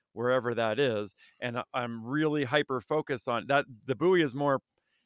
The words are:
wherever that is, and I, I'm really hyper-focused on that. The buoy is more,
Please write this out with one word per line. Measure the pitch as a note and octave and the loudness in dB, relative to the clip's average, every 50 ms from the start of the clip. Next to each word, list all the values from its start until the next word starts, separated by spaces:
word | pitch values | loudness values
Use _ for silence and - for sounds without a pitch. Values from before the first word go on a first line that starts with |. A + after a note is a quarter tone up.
| _ _ | _ _
wherever | - G#2 A2+ B2 B2+ C3 A2+ A#2+ A#2+ | -8 -4 0 2 2 2 2 0 -2
that | G#2+ A2+ A2+ A2 B2 | 0 0 0 2 2
is, | C#3+ C3 A2 G#2 G#2 G2 - _ - - _ - | 2 0 0 -2 -4 -6 -10 _ -20 -20 _ -10
and | - B2 A#2 B2 | -8 -6 -6 -6
I, | - _ - | -6 _ -6
I'm | C3 B2 A#2+ A#2 A2+ A2 | -6 -6 -4 -6 -8 -8
really | A#2 C3+ D3+ D#3 D#3 D3 D3+ C#3+ | -4 -2 0 0 2 2 0 0
hyper-focused | A#2+ C3+ D3+ C#3+ - C3+ B2+ G#2+ - D3+ D#3 D3+ - C#3+ A#2 - - | 2 2 0 0 0 -4 -6 -4 -2 -2 -2 -2 -2 -6 -6 -4 -4
on | A#2+ A2+ - A#2 | -4 -4 -2 2
that. | C#3 C#3+ C#3 - B2+ G#2+ - | 0 0 0 0 -8 -14 -6
The | B2 C3 | -6 -4
buoy | G#2 D3 F3+ F#3+ F3+ | 0 2 4 4 4
is | D#3+ C#3+ A#2 | 4 2 0
more, | C#3 C#3+ C#3+ C3+ B2+ _ _ _ _ _ _ _ _ _ | -2 0 0 0 0 _ _ _ _ _ _ _ _ _